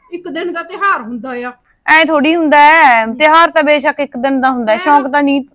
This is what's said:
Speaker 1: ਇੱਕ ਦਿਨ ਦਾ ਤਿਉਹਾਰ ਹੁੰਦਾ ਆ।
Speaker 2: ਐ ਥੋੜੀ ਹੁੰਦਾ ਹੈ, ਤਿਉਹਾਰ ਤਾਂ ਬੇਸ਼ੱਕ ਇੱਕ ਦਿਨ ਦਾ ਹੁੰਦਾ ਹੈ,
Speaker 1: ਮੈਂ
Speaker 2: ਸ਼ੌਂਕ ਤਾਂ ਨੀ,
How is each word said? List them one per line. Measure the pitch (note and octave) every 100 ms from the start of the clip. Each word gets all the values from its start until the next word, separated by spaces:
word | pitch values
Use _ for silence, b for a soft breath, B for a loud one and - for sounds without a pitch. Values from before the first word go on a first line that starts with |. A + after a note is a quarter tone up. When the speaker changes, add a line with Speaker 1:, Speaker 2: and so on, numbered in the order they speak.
| _
Speaker 1:
ਇੱਕ | F4 F4
ਦਿਨ | D4 F4
ਦਾ | E4
ਤਿਉਹਾਰ | E4 F4+ G4 E4+
ਹੁੰਦਾ | A3 A#3+ B3+
ਆ। | A#3+ B3 - _ _ -
Speaker 2:
ਐ | D#4
ਥੋੜੀ | D#4 D#4 C#4+ E4+
ਹੁੰਦਾ | D#4 D4
ਹੈ, | D4 D#4+ D4 A#3 A3
ਤਿਉਹਾਰ | B3+ D4+ D#4+ E4+
ਤਾਂ | E4
ਬੇਸ਼ੱਕ | D4 D4 D4 D4
ਇੱਕ | C#4 B3+
ਦਿਨ | C4+ C4+
ਦਾ | C4
ਹੁੰਦਾ | B3 A3
ਹੈ, | G#3+
Speaker 1:
ਮੈਂ |
Speaker 2:
ਸ਼ੌਂਕ | F4+ C#4+ C#4
ਤਾਂ | C#4+
ਨੀ, | C#4+ C#4 C4+